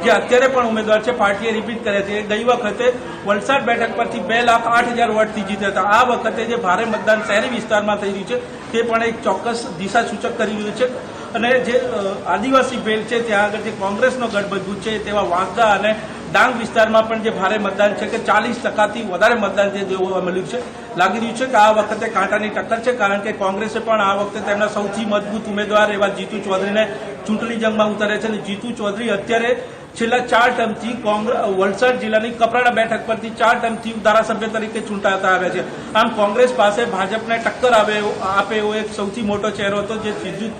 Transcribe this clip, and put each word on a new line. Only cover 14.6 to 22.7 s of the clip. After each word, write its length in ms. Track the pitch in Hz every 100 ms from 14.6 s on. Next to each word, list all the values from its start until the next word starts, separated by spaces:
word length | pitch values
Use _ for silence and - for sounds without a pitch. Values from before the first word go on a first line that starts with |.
| 180 202
છે 240 | 220 214
તેવા 160 | 214 208
વાંસદા 440 | 190 175 190 226
અને 300 | 220 196 214 214 - - -
ડાંગ 260 | - 240 233
વિસ્તારમાં 500 | 226 233 220 220 220
પણ 140 | 220
જે 80 | 214
ભારે 280 | 180 190 214
મતદાન 360 | 196 190 208
છે 120 | 196 208
કે 120 | 226
ચાલીસ 380 | - 208 233 226
ટકાથી 380 | 214 - 208 226
વધારે 320 | 214 175 220
મતદાન 360 | 233 202 190 202
જે 80 | 196
જોવા 420 | 190 185 185 185
મળ્યું 280 | 175 185 180
છે, 100 | 247 - - - 170
લાગી 220 | 190 220
રહ્યું 180 | 226 226
છે 100 | 262
કે 100 | 226
આ 160 | 214
વખતે 360 | 214 208 208 220
કાંટાની 400 | 208 190 208 208
ટક્કર 300 | 196 -